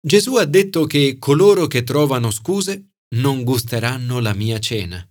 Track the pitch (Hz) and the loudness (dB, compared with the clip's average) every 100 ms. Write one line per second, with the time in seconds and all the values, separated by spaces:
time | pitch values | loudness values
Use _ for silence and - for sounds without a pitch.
0 | 147 196 202 262 160 165 196 170 151 147 | 4 2 4 0 4 2 2 0 0 2
1 | 139 131 - 147 196 190 156 127 120 131 | 0 0 0 4 6 4 2 -2 -2 0
2 | 147 131 117 107 - 196 185 196 - _ | 0 0 -2 -4 -4 -4 -2 -8 -12 _
3 | _ 117 139 135 123 127 120 120 117 131 | _ -2 0 0 -2 -2 -2 -4 -4 -4
4 | 120 123 110 98 110 110 110 113 87 90 | -6 -4 -2 -2 -4 -4 -4 -6 -6 -12
5 | 90 | -16